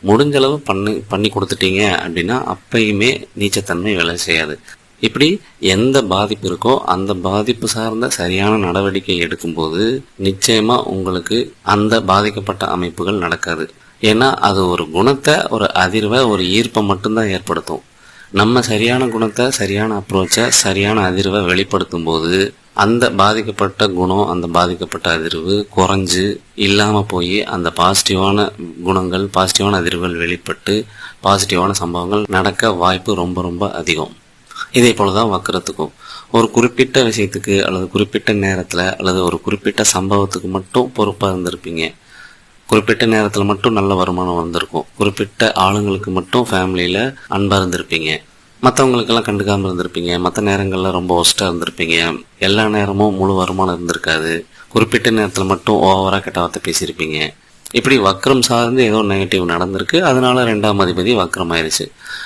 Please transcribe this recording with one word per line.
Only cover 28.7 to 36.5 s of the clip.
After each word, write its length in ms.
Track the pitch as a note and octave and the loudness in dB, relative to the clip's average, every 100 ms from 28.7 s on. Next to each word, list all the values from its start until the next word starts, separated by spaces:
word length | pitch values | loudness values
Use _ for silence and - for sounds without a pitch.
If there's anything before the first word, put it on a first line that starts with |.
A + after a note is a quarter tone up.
| D#2+ | -8
குணங்கள், 420 | F2 F#2+ F#2 F#2 G2 | -2 0 0 -2 -2
பாசிட்டிவான 460 | F#2 F#2 - G2+ G2+ | 0 2 2 2 0
அதிர்வுகள் 360 | F2 F2 F2+ E2+ | 0 -2 -4 -4
வெளிப்பட்டு 600 | E2+ F2 - E2 - G#2 A2 - - - | -4 -6 -8 -8 -2 -2 -4 -14 -20 -2
பாசிட்டிவான 480 | - G3 G3 F2+ F#2 | 2 2 2 0 0
சம்பவங்கள் 560 | G2 E2+ F2 F2 G#2 G#2 | -2 -4 -4 -2 -2 0
நடக்க 440 | F#2+ F#2+ F2+ A2+ | 0 0 0 0
வாய்ப்பு 420 | F#2 F2+ F#2 F#2 | 2 2 0 -2
ரொம்ப 280 | F#2+ F2 F2+ | -2 -2 -4
ரொம்ப 280 | F2+ F2 G2+ | -4 -4 -4
அதிகம். 440 | - E2+ D#2+ D2 - _ _ _ - - | -4 -4 -2 -4 -10 _ _ _ -14 -2
இதே 200 | B2+ A#2+ | 4 4
போலதான் 400 | G#2+ G2+ F#2+ A2+ | 4 0 2 0
வக்கரத்துக்கும். 600 | F#2 - F#2 - - D#2+ _ - - - | -2 -4 -6 -6 -8 -8 _ -20 -20 0
ஒரு 160 | A2+ A2+ | 2 4